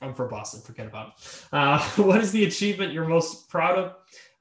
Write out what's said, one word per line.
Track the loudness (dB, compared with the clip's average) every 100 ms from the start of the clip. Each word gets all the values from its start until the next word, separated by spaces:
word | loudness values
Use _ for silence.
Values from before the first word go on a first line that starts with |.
I'm | -10 -6
from | -6
Boston. | -8 -12 -14
Forget | -16 -16 -14
about | -14 -16
it. | -18 -20 -20 -4
Uh, | 2 4 4
<laughs> | 2 4
what | 6 6
is | 4
the | 2 2
achievement | 0 -2 -2 -4
you're | -4 0
most | 0 0 -6 -6
proud | 0 2 0
of? | -2 -8 _ -20 -20 -12